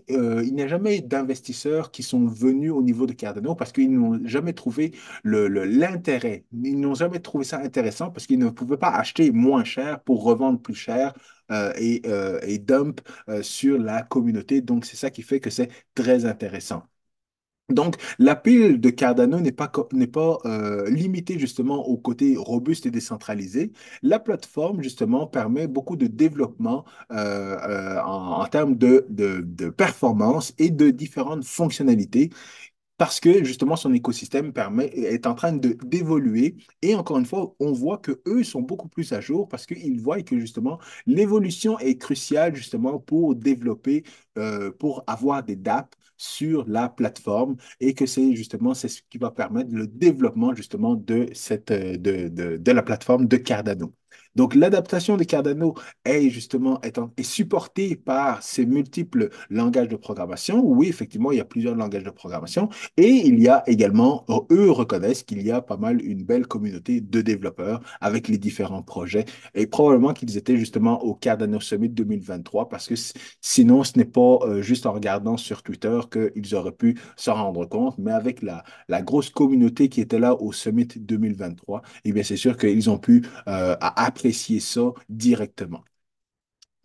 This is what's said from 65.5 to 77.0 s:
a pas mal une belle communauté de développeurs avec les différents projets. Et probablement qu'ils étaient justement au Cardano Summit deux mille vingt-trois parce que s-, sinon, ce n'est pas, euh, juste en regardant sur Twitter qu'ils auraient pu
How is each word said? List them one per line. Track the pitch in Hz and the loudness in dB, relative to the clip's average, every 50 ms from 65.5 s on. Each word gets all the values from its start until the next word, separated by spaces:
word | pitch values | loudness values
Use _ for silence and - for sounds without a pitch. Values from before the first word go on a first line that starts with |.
a | 117 127 | -2 -2
pas | 131 - 101 | -4 -6 -6
mal | 98 110 117 123 117 - | -4 -2 0 0 0 -2
une | 107 101 95 | -4 -6 -6
belle | 92 95 120 127 120 | -2 0 0 0 0
communauté | - - 107 104 104 92 87 87 - 123 120 | -2 -4 -6 -6 -6 -8 -6 -4 -2 -2 -2
de | 104 98 107 113 | -2 -2 -2 0
développeurs | 107 110 107 92 98 92 - - 90 101 113 120 - - - - | 0 0 -2 -2 -4 -8 -8 -6 -6 -6 -6 -6 -8 -14 -10 -6
avec | - 104 107 113 - - | -4 -2 -2 -2 -2 -2
les | 107 98 | -2 -2
différents | 101 104 - - 98 87 95 92 | -2 -4 -4 -4 -6 -6 -8 -10
projets. | 87 - - 90 87 87 95 107 110 - - - - - - | -12 -12 -10 -10 -6 -2 -2 -2 -2 -4 -8 -18 -20 -8 -4
Et | 101 110 | -4 -2
probablement | 107 - - 151 147 135 120 127 147 | 0 2 4 6 6 8 6 6 4
qu'ils | 127 - 127 117 101 | 2 -2 -6 -6 -6
étaient | 101 101 127 123 | -4 0 2 2
justement | 117 113 - - 110 110 117 120 - | 2 0 -2 0 2 2 2 2 0
au | 127 110 101 | -2 -4 -6
Cardano | - - 123 113 107 110 104 104 104 | -2 -2 -2 0 0 -2 -2 -2 -4
Summit | - - 110 101 117 113 | -4 -4 -2 -2 -2 -2
deux | 120 117 107 | -2 -2 -2
mille | 104 107 98 | -2 -4 -4
vingt-trois | 90 95 90 82 87 - - - - - | -6 -8 -10 -12 -10 -6 -4 -4 -4 -4
parce | - - - | -8 -12 -8
que | - 120 | -6 -6
s-, | 113 - - - - - - - _ | -6 -6 -10 -14 -16 -20 -20 -18 _
sinon, | - - - 131 120 117 127 139 | -8 2 4 6 8 8 8 6
ce | - - - 127 | 4 4 2 2
n'est | 113 | 2
pas, | - - 127 123 123 127 123 | 2 4 6 6 8 6 6
euh, | 127 110 101 101 | 4 0 -2 -2
juste | 101 110 123 120 - | 0 0 -2 0 0
en | 113 | -2
regardant | 101 104 104 98 98 104 104 113 117 | -4 -4 -2 -2 -2 -2 -2 -4 -4
sur | 117 - - 107 - - | -4 -6 -8 -12 -10 -10
Twitter | - 92 - - 107 117 120 113 - | -10 -8 -4 -2 -2 -2 -2 -2 -4
qu'ils | - 113 110 101 - 107 101 98 104 | -2 -2 -2 -2 -2 -6 -6 -4 -4
auraient | 95 90 90 | -4 -4 -6
pu | 85 - 117 117 117 - | -4 0 2 2 2 0